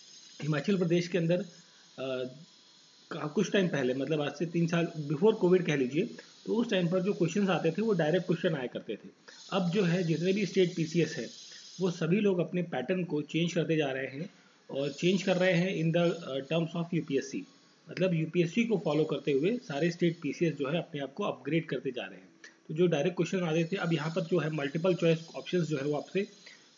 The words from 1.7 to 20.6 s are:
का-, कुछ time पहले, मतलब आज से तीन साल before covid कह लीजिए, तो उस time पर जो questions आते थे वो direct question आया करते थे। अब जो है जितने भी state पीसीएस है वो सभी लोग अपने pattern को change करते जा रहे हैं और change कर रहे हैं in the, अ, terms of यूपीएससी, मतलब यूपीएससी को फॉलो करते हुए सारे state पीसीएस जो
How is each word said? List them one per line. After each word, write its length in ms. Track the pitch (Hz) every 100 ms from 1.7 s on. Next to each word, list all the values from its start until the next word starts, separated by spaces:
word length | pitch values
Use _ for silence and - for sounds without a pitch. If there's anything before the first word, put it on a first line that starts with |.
| - - - 131 127 127 143 175 - - - _ - -
का-, 220 | 165 147
कुछ 200 | 214 175
time 160 | 208 180
पहले, 260 | 139 127
मतलब 260 | 131 135 156
आज 140 | 139
से 120 | - 165
तीन 200 | 170 165
साल 200 | 170 170
before 480 | 156 143 147 214 214
covid 220 | 180 180 165
कह 100 | 143
लीजिए, 400 | 123 147 233 - - - -
तो 80 |
उस 160 | 214 233
time 180 | 190 170
पर 120 | 185
जो 120 | 185
questions 360 | 190 165 202 196
आते 220 | 160 165
थे 120 | 180
वो 100 | 226
direct 340 | 190 151 185 180
question 280 | 165 185
आया 120 | 147 123
करते 300 | 107 - 101
थे। 120 | 101 - - - -
अब 180 | 185 175
जो 120 | 202
है 200 | 175 180
जितने 300 | 165 151 180
भी 140 | 196 196
state 300 | 190 175 170
पीसीएस 380 | 151 165 156 -
है 140 | 110 - - - - -
वो 100 | 185
सभी 300 | - 160 208
लोग 180 | 202 180
अपने 240 | 165 175
pattern 420 | 170 127 127 185
को 180 | 170 151
change 300 | 147 160 170
करते 240 | 175 151 156
जा 140 | 143
रहे 140 | 131 131
हैं 240 | 135 196 - - _ -
और 220 | 135 143
change 300 | 143 175 190
कर 140 | 190 175
रहे 160 | 185
हैं 300 | 170 185 170
in 140 | 165 165
the, 280 | 170 -
अ, 140 | 131 135 -
terms 240 | 165 160 175
of 180 | 165
यूपीएससी, 500 | 165 - 135 - 107 - - _ _ -
मतलब 240 | 151 185
यूपीएससी 500 | 165 160 175 165 240
को 140 | 208 196
फॉलो 260 | 160 151
करते 280 | 151 139 156
हुए 260 | 135 170 240
सारे 320 | - 143 170
state 300 | - 175 165
पीसीएस 320 | 143 - 170
जो 140 | 147